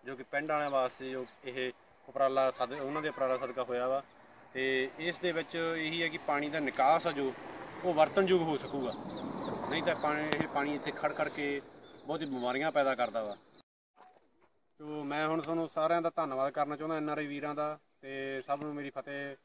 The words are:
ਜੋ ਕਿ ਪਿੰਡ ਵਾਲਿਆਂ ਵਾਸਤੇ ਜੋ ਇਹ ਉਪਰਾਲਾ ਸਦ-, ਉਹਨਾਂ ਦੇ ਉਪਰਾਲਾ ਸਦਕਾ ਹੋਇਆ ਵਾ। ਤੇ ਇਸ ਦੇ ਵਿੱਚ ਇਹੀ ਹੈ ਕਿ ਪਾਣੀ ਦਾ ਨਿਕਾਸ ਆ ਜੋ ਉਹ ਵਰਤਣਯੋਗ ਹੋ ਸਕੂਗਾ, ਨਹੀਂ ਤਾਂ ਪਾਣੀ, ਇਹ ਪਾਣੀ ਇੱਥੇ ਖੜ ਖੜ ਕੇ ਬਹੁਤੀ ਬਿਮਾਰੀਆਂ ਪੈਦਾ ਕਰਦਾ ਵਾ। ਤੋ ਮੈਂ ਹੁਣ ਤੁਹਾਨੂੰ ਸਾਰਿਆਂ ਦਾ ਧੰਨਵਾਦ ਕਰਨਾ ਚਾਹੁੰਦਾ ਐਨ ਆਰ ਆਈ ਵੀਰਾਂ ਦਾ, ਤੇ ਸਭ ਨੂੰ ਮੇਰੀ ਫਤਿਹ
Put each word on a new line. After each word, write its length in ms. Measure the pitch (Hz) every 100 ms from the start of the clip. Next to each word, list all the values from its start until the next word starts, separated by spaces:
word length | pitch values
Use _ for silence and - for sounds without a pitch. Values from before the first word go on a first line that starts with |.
ਜੋ 120 | 123 131
ਕਿ 80 |
ਪਿੰਡ 280 | 131 139 156
ਵਾਲਿਆਂ 180 | 151 147
ਵਾਸਤੇ 380 | 135 127 - 131
ਜੋ 140 | 131 123 - 135
ਇਹ 260 | 127 127 - - - -
ਉਪਰਾਲਾ 420 | 135 135 135 135
ਸਦ-, 220 | - 123
ਉਹਨਾਂ 280 | 147 135 151
ਦੇ 80 | 151
ਉਪਰਾਲਾ 280 | - 131 127
ਸਦਕਾ 260 | 131 127
ਹੋਇਆ 240 | 123 123 127
ਵਾ। 160 | 135 - - - - -
ਤੇ 360 | 131 135 131 131 -
ਇਸ 180 | 165 165
ਦੇ 120 | 180
ਵਿੱਚ 240 | 160 156 165
ਇਹੀ 460 | 165 165 156 165
ਹੈ 40 | 165
ਕਿ 100 | 160 -
ਪਾਣੀ 220 | 143 147
ਦਾ 100 | 156
ਨਿਕਾਸ 480 | 139 123 135 165 170
ਆ 40 |
ਜੋ 200 | 143 135 123 - - - -
ਉਹ 100 | 180
ਵਰਤਣਯੋਗ 480 | 156 156 196 190 185
ਹੋ 160 | 165 139
ਸਕੂਗਾ, 360 | - 139 123 - - - - - - - -
ਨਹੀਂ 140 | 151
ਤਾਂ 120 | 165 156
ਪਾਣੀ, 320 | 151 151 151 147
ਇਹ 120 | 156
ਪਾਣੀ 280 | 147 143 147
ਇੱਥੇ 160 | 151
ਖੜ 220 | - 151
ਖੜ 140 | 147 147
ਕੇ 320 | - 143 143 - - - - -
ਬਹੁਤੀ 200 | 165 156
ਬਿਮਾਰੀਆਂ 460 | 131 123 131 156
ਪੈਦਾ 240 | 147 135 127
ਕਰਦਾ 280 | 120 113
ਵਾ। 120 | 107 101 - - _ _ _ _ - _ _ _ _ _ _ _
ਤੋ 240 | 151 151
ਮੈਂ 240 | 143 147 156
ਹੁਣ 140 | 165
ਤੁਹਾਨੂੰ 260 | 151 165 160
ਸਾਰਿਆਂ 320 | - 160 170
ਦਾ 80 | 165 -
ਧੰਨਵਾਦ 360 | 156 131 135
ਕਰਨਾ 220 | 147 147 147
ਚਾਹੁੰਦਾ 220 | 156 160
ਐਨ 120 | 151
ਆਰ 80 | 151
ਆਈ 100 | 147
ਵੀਰਾਂ 260 | 143 147 147
ਦਾ, 220 | 151 151 _ _
ਤੇ 400 | 135 135 135 135
ਸਭ 220 | 127 143
ਨੂੰ 100 | 151 147
ਮੇਰੀ 140 | 139
ਫਤਿਹ 460 | 135 135 143 143 135